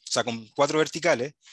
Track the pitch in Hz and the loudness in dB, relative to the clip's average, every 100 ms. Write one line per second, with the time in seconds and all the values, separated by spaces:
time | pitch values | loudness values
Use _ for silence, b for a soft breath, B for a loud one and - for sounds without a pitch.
0 | - 123 120 117 110 - 143 151 151 165 | -6 -2 -2 -4 -8 0 2 2 0 0
1 | 170 127 139 - B | 0 2 0 -8 B